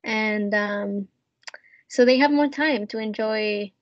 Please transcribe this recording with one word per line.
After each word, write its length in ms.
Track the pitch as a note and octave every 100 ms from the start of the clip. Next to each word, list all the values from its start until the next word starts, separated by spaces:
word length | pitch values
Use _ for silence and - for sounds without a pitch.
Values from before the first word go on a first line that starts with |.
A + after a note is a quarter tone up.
And, 500 | E4 A3 G#3+ G#3+ G3+
um, 540 | G#3 G#3 G3+ G3+ G3+ G3 _ _ _ - - _ _ _
so 160 | -
they 140 | B3 B3+
have 120 | D4
more 180 | D4 D4
time 380 | C#4 D#4 B3 G#3+
to 100 | A3+
enjoy 760 | A3 G#3 A3 A3 G#3+ G#3 G3+ _